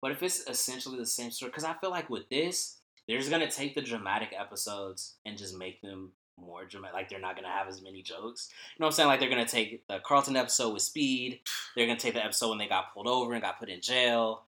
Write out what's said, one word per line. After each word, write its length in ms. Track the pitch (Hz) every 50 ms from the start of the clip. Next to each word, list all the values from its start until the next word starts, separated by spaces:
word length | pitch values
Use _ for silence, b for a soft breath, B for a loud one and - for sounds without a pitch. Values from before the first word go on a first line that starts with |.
But 120 | - 135 143
if 100 | 139 175
it's 240 | 185 180 - - 139
essentially 500 | 123 - - - 127 131 127 135 131 127
the 80 | 117
same 240 | 113 - - 120 120
story, 200 | 117 - 135 123
'cause 140 | - 156 151
I 100 | 160 165
feel 160 | 165 - 190
like 200 | 180 175 170 -
with 180 | 120 101 - _
this, 500 | 131 139 160 175 180 - - - - - _ _ _ - _ -
they're 100 | 113 127
just 120 | 135 139
gonna 200 | 156 165 160 147
take 240 | - - 139 143 135
the 80 | 147 135
dramatic 500 | 120 120 110 101 95 98 107 107 104 - 95
episodes 760 | 101 101 104 98 - - 104 101 98 98 95 - - - - _ _
and 120 | 110 107
just 200 | 104 101 95 92
make 240 | 92 92 92 92 - -
them 300 | 98 98 95 95 92 92 _ _ _ _ -
more 260 | 87 87 85 87 95
dramatic. 280 | 95 98 101 95 92 87
Like, 140 | 92 95 92
they're 100 | 98 98
not 140 | 95 92 95
gonna 120 | 92 95 90
have 160 | 90 98 98 95
as 140 | 95 95 95
many 200 | 95 95 95 90
jokes. 480 | - - - 107 113 120 - - - B B B B B
You 40 | B 160
know 40 |
what 60 | 156 147
I'm 40 |
saying? 100 | - 156 143
Like, 100 | 139 127
they're 80 | 131 131
gonna 160 | 131 123 117
take 400 | 117 - 120 110 107 113 113 _ _
the 100 | 101 95
Carlton 360 | - - 147 139 135 - 135
episode 380 | 131 123 - - - 127 113 107
with 80 | 98 -
Speed. 580 | - - 156 147 135 131 127 123 127 123 - _ B B B B B B
They're 120 | - 117
gonna 120 | 113 117 117
take 160 | - 123 110
the 100 | 120 107
episode 260 | 107 - - - 113
when 80 | 110 107
they 100 | 104 101
got 240 | 104 92 98 - -
pulled 160 | 101 104 120
over 240 | 127 127 123 117 120
and 100 | 117 -
got 160 | 95 90 -
put 100 | 117 101
in 100 | 92 90
jail. 640 | - - 127 127 123 120 120 117 113 110 110 110 - _